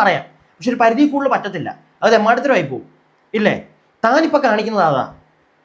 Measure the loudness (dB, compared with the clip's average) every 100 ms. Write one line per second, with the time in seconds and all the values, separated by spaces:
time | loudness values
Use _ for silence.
0 | 0 0 -4 _ _ -10 -4 0 2 2
1 | 2 0 -2 -2 -4 -8 -10 -12 _ _
2 | 2 2 2 0 0 0 -2 -8 -14 _
3 | _ _ _ -2 0 -2 -6 _ _ _
4 | 0 2 2 0 0 0 -2 0 0 0
5 | -4 -10 _ _ _ _